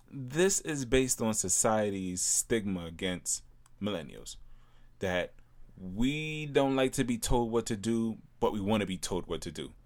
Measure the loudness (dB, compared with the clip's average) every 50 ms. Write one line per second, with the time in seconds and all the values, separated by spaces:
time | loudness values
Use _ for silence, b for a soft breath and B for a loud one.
0 | -20 -16 -14 -12 -10 -4 0 2 4 4 4 2 -2 -2 -4 -4 -2 2 2 2
1 | 4 4 0 0 0 0 0 0 0 0 2 2 4 4 4 4 2 2 0 -2
2 | -4 -4 -4 -2 0 0 2 0 2 2 0 0 0 0 -2 -2 -4 -6 -8 -4
3 | -2 -2 -2 -2 -4 -4 -6 -6 -6 -14 -20 -20 -20 -20 -12 -6 -4 -4 -4 -4
4 | -6 -8 -12 -16 -14 -14 -14 -14 b b b b b b b b b b b -4
5 | -2 0 2 2 0 -2 -6 -16 -20 -20 -20 -20 -20 -18 -16 -14 -12 -8 -2 0
6 | 2 2 2 0 -4 -4 -6 -6 -4 2 4 4 4 4 4 4 2 2 2 2
7 | 0 2 0 0 2 2 4 4 4 2 2 0 0 0 -2 -2 0 0 0 2
8 | 0 0 -4 -6 -12 -18 -8 0 0 0 2 2 2 2 4 2 2 0 -2 -4
9 | -4 -2 -2 -2 -2 -2 -4 -4 -4 -6 -8 -8 -10 -10 -12 -18 -20